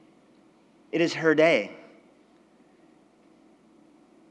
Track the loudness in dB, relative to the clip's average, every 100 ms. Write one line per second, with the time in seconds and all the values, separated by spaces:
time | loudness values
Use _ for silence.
0 | _ _ _ _ _ _ _ _ _ -2
1 | -2 0 0 2 2 2 -4 -14 -20 -20
2 | _ _ _ _ _ _ _ _ _ _
3 | _ _ _ _ _ _ _ _ _ _
4 | _ _ _